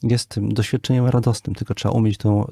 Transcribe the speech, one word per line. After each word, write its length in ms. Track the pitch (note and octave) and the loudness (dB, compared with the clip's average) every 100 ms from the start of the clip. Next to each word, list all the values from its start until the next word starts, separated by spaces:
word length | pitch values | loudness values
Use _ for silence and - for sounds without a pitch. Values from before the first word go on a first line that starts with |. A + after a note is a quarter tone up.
jest 260 | A#2 A#2+ - | 0 0 -2
tym 240 | A2 G#2+ | -4 -2
doświadczeniem 520 | A2 G#2+ B2+ - B2+ B2 | -2 -2 -2 0 2 2
radosnym, 500 | B2 A#2+ A2 - G2 | 2 2 -2 -4 -8
tylko 180 | - | -6
trzeba 220 | - G#2 - | -4 0 2
umieć 220 | A2 G2+ | 2 2
tą, 280 | G#2+ G#2 G2+ | 2 2 0